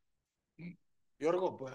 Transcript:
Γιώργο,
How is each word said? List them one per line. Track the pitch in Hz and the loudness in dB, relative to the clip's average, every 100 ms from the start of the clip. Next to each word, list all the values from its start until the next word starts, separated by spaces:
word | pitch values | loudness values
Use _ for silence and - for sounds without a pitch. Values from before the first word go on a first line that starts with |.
| _ _ _ _ _ - 175 - _ _ _ - | _ _ _ _ _ -14 -14 -14 _ _ _ -2
Γιώργο, | 151 180 180 120 131 | 2 4 2 -2 -8